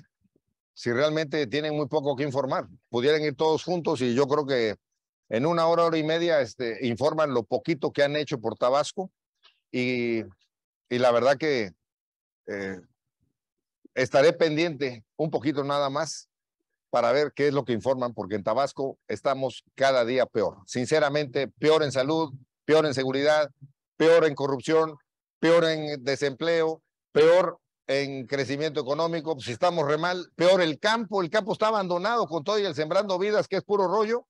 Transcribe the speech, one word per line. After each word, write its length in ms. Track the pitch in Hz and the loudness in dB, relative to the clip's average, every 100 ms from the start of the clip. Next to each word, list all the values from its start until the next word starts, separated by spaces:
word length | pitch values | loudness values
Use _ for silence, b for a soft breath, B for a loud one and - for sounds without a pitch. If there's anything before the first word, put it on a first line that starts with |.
| - _ _ _ _ _ _ | -10 _ _ _ _ _ _
Si 180 | - 120 | -8 -4
realmente 520 | 120 151 156 156 156 127 | 0 0 0 -2 -2 -2
tienen 300 | 147 151 151 | -2 -2 -4
muy 120 | 143 | -2
poco 280 | 156 143 131 | -2 -2 -2
que 80 | |
informar, 440 | 147 135 135 175 117 - _ | -2 -2 -2 -4 -6 -18 _
pudieran 320 | 117 131 156 | 0 2 2
ir 140 | 151 139 | 0 0
todos 280 | 160 156 | 0 0
juntos 380 | - 175 160 143 | -2 -4 -2 -2
y 140 | 123 117 | 0 0
yo 120 | 139 | 2
creo 180 | 147 135 | 0 0
que 320 | 131 113 98 _ _ _ _ _ | 0 0 -4 _ _ _ _ _
en 180 | 110 147 | -2 0
una 220 | 170 165 | 2 2
hora, 180 | 170 170 | 2 2
hora 120 | 165 | 0
y 60 | |
media, 380 | 151 165 170 156 | 0 0 2 0
este, 460 | 120 - 120 104 120 | 0 -4 -6 -4 -4
informan 460 | 113 143 156 151 | 0 0 0 0
lo 100 | 123 | 0
poquito 480 | 110 127 - 156 151 | -2 -4 -2 -4 -2
que 100 | - | 0
han 140 | 143 147 | 0 0
hecho 240 | 147 135 | -4 -4
por 160 | 117 107 | -6 -2
Tabasco 540 | 123 139 147 - 190 _ _ _ b b _ | 0 0 -2 -6 -10 _ _ _ b b _
y, 520 | 127 123 127 120 113 101 - _ _ _ _ _ | -4 -2 -2 -2 -4 -6 -16 _ _ _ _ _
y 80 | 123 | 0
la 140 | 123 | 2
verdad 260 | 120 123 139 | 4 2 0
que, 360 | 156 131 101 - _ _ _ _ _ _ - | 0 -2 -4 -10 _ _ _ _ _ _ -12
eh, 340 | 101 98 92 - _ _ _ _ _ _ _ _ _ _ | -8 -8 -10 -16 _ _ _ _ _ _ _ _ _ _
estaré 400 | - 127 143 151 | -6 0 4 4
pendiente 680 | 170 165 151 175 135 139 117 _ - | 4 0 0 -2 -2 -6 -8 _ -8
un 120 | 156 | -4
poquito 340 | 147 147 143 | -2 -2 -4
nada 260 | 139 143 139 | -2 -2 -2
más 400 | 139 160 - - _ _ _ _ _ _ | -2 -6 -8 -18 _ _ _ _ _ _
para 220 | 123 117 | 0 2
ver 220 | 135 143 - | 2 0 0
qué 120 | 143 | 0
es 60 | |
lo 120 | 139 120 | 0 -2
que 80 | |
informan, 400 | 113 120 131 123 | -2 0 -2 -2
porque 220 | 110 95 104 | -6 -6 -4
en 80 | |
Tabasco 540 | 98 113 139 - 135 - - | 0 0 -2 -4 -8 -8 -10
estamos 560 | 107 143 135 131 - _ - | -4 -2 -2 -4 -8 _ 0
cada 300 | 135 131 117 | 2 4 2
día 200 | 127 117 | 2 0
peor. 320 | 117 92 - - | 0 -2 -4 -8
Sinceramente, 800 | 123 123 156 147 147 147 143 123 | -6 0 2 2 0 -2 -4 -6
peor 360 | _ 147 156 | _ 2 4
en 80 | 147 | 2
salud, 420 | 135 135 160 156 139 _ _ - | 0 0 -2 -4 -8 _ _ 2
peor 200 | 156 156 | 4 4
en 80 | |
seguridad, 580 | 131 131 135 147 151 143 _ - _ _ _ | 0 -2 0 2 2 0 _ -20 _ _ _
peor 280 | 160 165 156 | 6 6 4
en 80 | |
corrupción, 640 | 139 139 135 135 160 160 151 _ _ _ _ | 0 -2 -2 0 2 0 -6 _ _ _ _
peor 260 | 160 170 160 | 4 6 4
en 380 | 156 151 147 | 0 -4 -6
desempleo, 800 | 127 135 143 123 165 165 160 160 _ _ _ | -4 -2 -2 -2 0 0 0 -4 _ _ _
peor 480 | 147 160 175 175 - _ _ - | 4 6 6 4 -4 _ _ -4
en 400 | 139 139 135 117 | -2 -2 -8 -6
crecimiento 540 | 139 123 139 156 147 | -4 -2 -2 -2 -4
económico. 600 | 127 147 165 165 151 147 | -4 -2 -2 -2 -6 -6
Si 120 | 113 | -6
estamos 340 | 117 175 170 143 | -2 0 0 0
re 120 | 151 | 0
mal, 340 | 170 180 170 - | -2 -4 -8 0
peor 260 | 170 190 | 4 4
el 180 | 165 143 | 2 0
campo. 420 | 208 226 202 202 | -2 -2 -2 -4
El 80 | 165 | -2
campo 240 | 214 196 | -2 -2
está 140 | - 214 | -2 0
abandonado 600 | 214 190 175 196 233 175 | 0 -2 -2 -2 -2 -2
con 160 | 160 | -4
todo 140 | 143 214 | -2 -2
y 80 | 196 | -2
el 80 | |
Sembrando 460 | 143 156 185 202 180 | -4 0 0 0 -2
Vidas, 280 | 202 214 151 | 0 0 0
que 100 | 190 | -4
es 60 | |
puro 240 | - 202 185 | -2 0 2
rollo. 380 | 202 214 240 | 0 0 -2